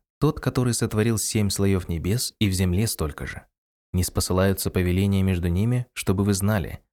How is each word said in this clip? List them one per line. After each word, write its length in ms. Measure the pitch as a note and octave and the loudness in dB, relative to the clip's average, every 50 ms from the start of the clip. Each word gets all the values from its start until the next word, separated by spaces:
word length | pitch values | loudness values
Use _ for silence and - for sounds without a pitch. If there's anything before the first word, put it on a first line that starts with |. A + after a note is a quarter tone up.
| _ _ _ - | _ _ _ 0
тот, 200 | C#3+ D3+ D3+ - | 0 0 0 0
который 340 | - B2+ - B2 B2 B2 A2+ | -4 -2 0 0 0 0 0
сотворил 440 | - A#2 G#2 - G#2+ G#2+ A#2 A2+ | 0 -2 -2 0 0 2 2 0
семь 320 | G#2 - - - A2 G#2 G2 | 0 -2 -2 0 0 0 0
слоёв 400 | - - G2 G2 G2 F#2 F2+ - | 0 2 2 2 2 2 0 -2
небес 440 | E2+ E2 C2+ F2 G#2+ B2 - - _ - | -4 -2 0 0 0 -2 -2 -4 _ 0
и 80 | G#2+ | 0
в 60 | G2+ F#2 | 0 2
земле 340 | F2+ F#2+ F2+ F2 F#2 A2+ | 2 2 2 2 0 0
столько 380 | - - - D#2+ D2 C#2+ - C2+ | -2 -2 -4 -4 -6 -6 -8 -10
же. 200 | C2 - - - _ _ _ _ _ _ _ _ _ | -12 -12 -14 -16 _ _ _ _ _ _ _ _ _
Не 120 | - F2+ E2+ | -2 -2 -2
спосылаются 680 | - - - F2 - F2+ F#2 F#2+ G2 F#2+ - - G2+ | 0 -2 -2 -2 0 2 2 2 2 2 0 -2 -4
повеления 540 | - F#2+ F2+ F2+ F2+ F#2 G2 G2 G2 G2 F#2+ | -2 0 0 2 2 2 2 2 2 2 2
между 240 | F#2+ F#2 F2+ F2 | 2 0 0 0
ними, 400 | F2 E2+ F#2 G#2+ A#2 B2 B2 B2 _ - | 0 0 2 0 0 0 -2 -4 _ -10
чтобы 300 | - - - F#2+ G2 G2+ | -8 -2 -2 0 2 2
вы 100 | G#2 G2+ | 2 2
знали, 460 | F#2 G2 G#2 A2 G2+ D2+ - - - _ _ | 0 0 0 0 0 -2 -6 -10 -14 _ _